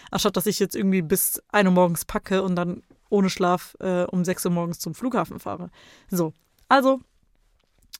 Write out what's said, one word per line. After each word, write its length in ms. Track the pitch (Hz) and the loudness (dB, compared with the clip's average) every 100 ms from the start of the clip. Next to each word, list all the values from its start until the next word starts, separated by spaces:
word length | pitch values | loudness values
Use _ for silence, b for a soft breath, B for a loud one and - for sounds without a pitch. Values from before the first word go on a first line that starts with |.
| B | B
anstatt 240 | - 208 196 | -2 0 0
dass 120 | 214 | 0
ich 120 | 190 | 0
jetzt 160 | 190 - | -2 0
irgendwie 260 | 196 190 | 0 2
bis 400 | 156 190 - - - | 2 0 0 -4 -2
ein 180 | 208 190 | 2 4
Uhr 60 | |
morgens 300 | 180 180 165 | 6 4 2
packe 400 | - 208 - 190 | -4 -6 -2 -2
und 120 | 190 175 | 0 -2
dann 280 | 175 - - _ - | -4 -6 -12 _ -2
ohne 200 | 208 190 | 2 2
Schlaf, 460 | - 180 180 - - | 2 0 0 -4 -8
äh, 260 | 190 180 180 | -2 -2 0
um 200 | 185 175 | -2 -2
sechs 180 | 180 | -2
Uhr 80 | 185 | -2
morgens 280 | 175 170 170 | -2 -4 -6
zum 160 | 170 156 | -10 -6
Flughafen 440 | 247 226 160 135 | -4 -2 -4 -8
fahre. 300 | - 160 175 b b b b | -10 -10 -12 b b b b
So, 240 | 180 160 - _ _ - | -2 -2 -6 _ _ 2
also 320 | 269 262 269 - _ _ _ _ _ _ _ _ | 4 4 2 -2 _ _ _ _ _ _ _ _